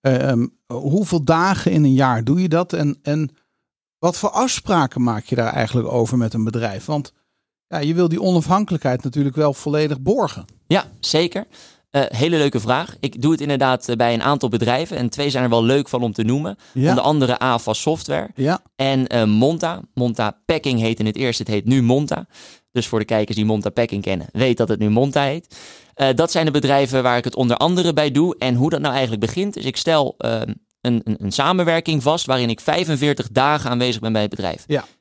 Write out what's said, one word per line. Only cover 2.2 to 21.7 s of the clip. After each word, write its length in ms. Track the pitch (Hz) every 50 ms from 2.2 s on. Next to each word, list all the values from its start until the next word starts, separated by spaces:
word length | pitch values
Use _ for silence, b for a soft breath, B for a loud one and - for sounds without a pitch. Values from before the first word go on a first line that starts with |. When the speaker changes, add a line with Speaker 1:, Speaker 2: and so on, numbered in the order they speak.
| 113
Speaker 1:
doe 180 | 123 147 180
je 80 | 185 175
dat? 240 | 160 165 180 - -
En, 240 | 170 151 147 135 _
en 280 | _ 147 147 156 156 135 _ _ _ _ _ _ _ _ _ _ _ _ _ _
wat 180 | - 175 170
voor 120 | - - 208
afspraken 720 | - - 254 254 - - - - 196 170 139 127 - 135 120
maak 220 | 123 110 107 -
je 100 | - 135
daar 180 | 123 117 113 -
eigenlijk 340 | - 117 107 - 123 113 -
over 260 | 127 120 113 113 127
met 160 | 123 117 110 -
een 100 | 113 110
bedrijf? 420 | 113 104 117 113 110 98 95 -
Want 280 | - 151 147 139 - _ _ _ _ _ _ _ _ _ _ _
ja, 100 | _ 175
je 160 | 156 147 151 165
wil 140 | 175 180 165
die 120 | 160 175
onafhankelijkheid 840 | 202 185 180 170 151 143 180 202 214 - 175 151 - 135 127 127 -
natuurlijk 320 | 135 117 147 139 139 127
wel 180 | 147 151 147 135
volledig 480 | - - 151 143 151 156 147 147 131
borgen. 440 | 135 165 220 269 202 147 - - - - - _ _
Speaker 2:
Ja, 180 | _ 170 202 233 - - -
zeker. 480 | - - - 156 175 170 - 190 214 B B B B B B B B _
Eh, 120 | - 143 131
hele 300 | - - 113 135 170 170
leuke 220 | 156 147 143 - 127
vraag. 360 | 107 113 123 143 175 - - -
Ik 220 | - 135 - 127
doe 100 | 120 151
het 100 | 160 -
inderdaad, 480 | 143 147 143 135 135 131 127 123 - -
eh, 60 | 120
bij 180 | 113 120 117 117
een 80 | 113
aantal 280 | - - 147 131 - 117
bedrijven. 480 | 110 110 113 117 123 131 165 - 170
En 120 | - 123 113
twee 200 | - - 143 143
zijn 140 | 127 131 127
er 60 | 120
wel 140 | 117 117 113
leuk 260 | 117 135 143 135 -
van 120 | - 123 123
om 100 | 113 101
te 100 | - 110
noemen. 340 | 110 127 143 151 - 202 B B B B
Speaker 1:
Ja. 160 | 131 131 160
Speaker 2:
Onder 140 | 175 127 -
andere 360 | 139 156 147 131 123 123 -
Avas 420 | 123 127 120 117 - 107 107 -
Software. 480 | - 151 160 156 - - 139 156 196 214 -
Speaker 1:
Ja. 260 | - 131 127 - - _ _ _
Speaker 2:
En, 320 | - 135 135 135 131 131
eh, 160 | - - 120 110
Monta. 560 | 107 107 107 120 143 170 160 170 165 175 185 - _ _
Monta 480 | 131 123 120 110 - 110 104 - _ _
Packing 340 | - 165 156 - 139 127 113
heet 200 | 113 113 117 -
in 60 | 107
het 100 | 107 107
eerst. 240 | - 135 123 117 -
Het 80 | 101
heet 180 | - 107 104 92
nu 160 | 110